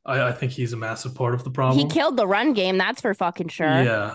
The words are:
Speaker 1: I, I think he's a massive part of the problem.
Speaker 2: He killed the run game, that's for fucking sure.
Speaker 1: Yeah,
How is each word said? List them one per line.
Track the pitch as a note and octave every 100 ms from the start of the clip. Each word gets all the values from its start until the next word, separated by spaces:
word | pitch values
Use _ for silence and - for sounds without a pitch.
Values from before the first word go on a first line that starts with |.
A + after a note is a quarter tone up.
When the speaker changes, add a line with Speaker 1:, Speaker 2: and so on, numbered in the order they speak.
| -
Speaker 1:
I, | C3 B2
I |
think | A#2+ C3
he's | C3 A#2+
a | A#2
massive | A2 A2 B2+
part | - B2
of | B2
the | C3+
problem. | C3 C3 C3+
Speaker 2:
He | D3
killed | D#4+ D#4 B3
the | G3
run | G3+ C#4+
game, | A3 F#3 F#3
that's | F#3+ B3+
for | A3+
fucking | G3 F3+ - E3+
sure. | - D#3 D#3
Speaker 1:
Yeah, | B2 A2 G#2